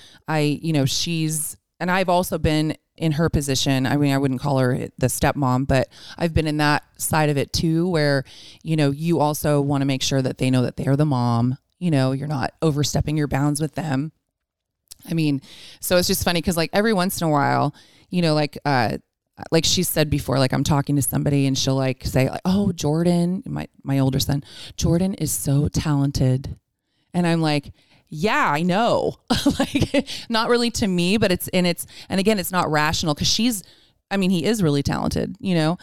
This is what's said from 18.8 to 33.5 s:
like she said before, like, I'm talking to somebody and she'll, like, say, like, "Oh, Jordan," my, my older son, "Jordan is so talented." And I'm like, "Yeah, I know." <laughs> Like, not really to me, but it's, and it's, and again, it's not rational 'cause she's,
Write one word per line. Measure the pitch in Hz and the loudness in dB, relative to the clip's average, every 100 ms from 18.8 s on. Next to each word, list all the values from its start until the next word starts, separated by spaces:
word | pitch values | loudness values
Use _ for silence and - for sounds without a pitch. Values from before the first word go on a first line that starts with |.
| 107 69 - _ _ - - | 0 -2 -10 _ _ -20 -2
like | 165 | 0
she | - - | 2 0
said | 175 - 156 | 0 0 0
before, | 147 - 135 | -2 0 0
like, | 131 | 2
I'm | 139 143 | 2 2
talking | 143 139 147 | 0 2 0
to | |
somebody | 135 147 147 143 135 | 0 -2 0 2 2
and | 135 | 0
she'll, | 135 135 | 0 0
like, | 131 123 - | -2 -4 -2
say, | 131 131 | 0 0
like, | - | -2
"Oh, | 185 190 202 | -2 0 0
Jordan," | 170 147 160 170 175 175 185 - | -2 -2 0 2 2 0 -2 -6
my, | 147 - _ | -10 -10 _
my | 139 135 | -2 0
older | 135 139 | 2 0
son, | - 143 - - - - | -2 -4 -6 -18 -16 -4
"Jordan | - 170 190 | 0 2 0
is | - 151 | -2 -4
so | - 147 139 156 | -4 0 0 0
talented." | - 156 143 139 - 131 131 - - _ _ _ _ _ | -2 0 0 0 2 0 0 -4 -14 _ _ _ _ _
And | 175 170 | -2 0
I'm | 165 | 2
like, | 156 147 - - _ _ _ | 2 0 -4 -18 _ _ _
"Yeah, | 156 208 285 220 | -4 -2 0 0
I | 147 | 0
know." | 175 185 233 117 - - - | 0 2 2 0 -2 -6 -4
<laughs> | 226 - - | 0 0 0
Like, | 185 269 - 190 - - - | -2 0 0 0 -2 -12 -4
not | 226 233 | -2 2
really | 240 233 | 2 0
to | - 208 | 0 0
me, | 180 175 214 | 0 2 2
but | 202 | 2
it's, | 175 - | 0 0
and | 185 180 | 0 0
it's, | 175 - - - | -2 -8 -18 -6
and | 190 | 0
again, | 196 214 | 0 0
it's | 175 | -2
not | 180 151 | -2 0
rational | 151 151 165 165 147 | 0 0 -2 -2 -2
'cause | - | -2
she's, | - 240 | 0 0